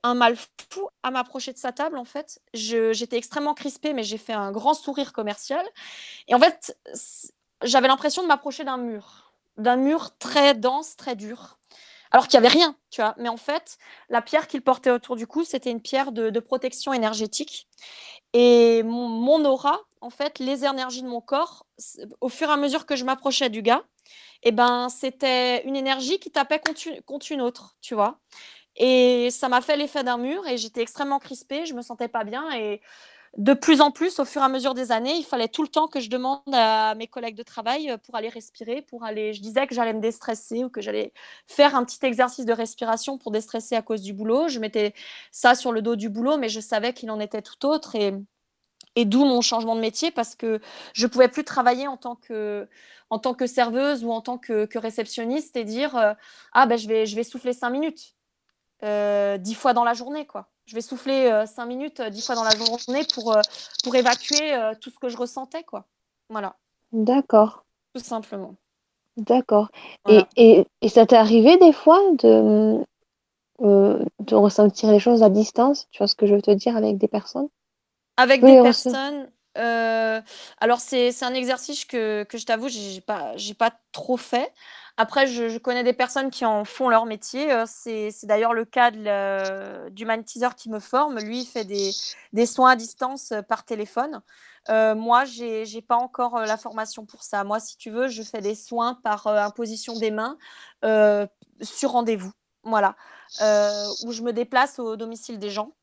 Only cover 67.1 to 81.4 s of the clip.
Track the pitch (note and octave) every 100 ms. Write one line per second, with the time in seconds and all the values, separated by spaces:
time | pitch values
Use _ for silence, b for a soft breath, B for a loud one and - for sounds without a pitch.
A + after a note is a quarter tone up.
67.1 | C4+ - A3 G#3+ - _ _ _ B3+ -
68.1 | A3+ G#3 G3+ F#3 F#3+ _ _ _ _ _
69.1 | - G#3+ B3 - G#3 G#3+ B B B -
70.1 | G#3+ F#3+ - A3+ F3 - _ A3 A#3 A3
71.1 | A#3+ G#3+ A3+ A#3 F4+ F4 C#4+ - F4 G4
72.1 | D4 A3+ A3 G#3+ G#3+ A3 A3 - _ _
73.1 | _ _ _ _ _ A3 G3+ G3+ - -
74.1 | - G3+ G#3+ G3+ G3+ G#3 - G#3+ G#3 A#3+
75.1 | A#3 G#3+ G3+ A3 - B3+ C#4+ - - G3+
76.1 | - G#3 G3+ G#3 G3+ B3 A#3 G#3+ G3 G#3+
77.1 | G#3+ - B3+ C#4+ _ _ _ _ _ _
78.1 | - B3+ C4+ B3+ C4 A#3+ A3 B3+ C4+ C#4
79.1 | D4 C4 _ _ - A#3 A#3 A3+ A3+ A3
80.1 | A3 A3 b b b A3+ A#3+ - C4 B3
81.1 | B3 B3 B3+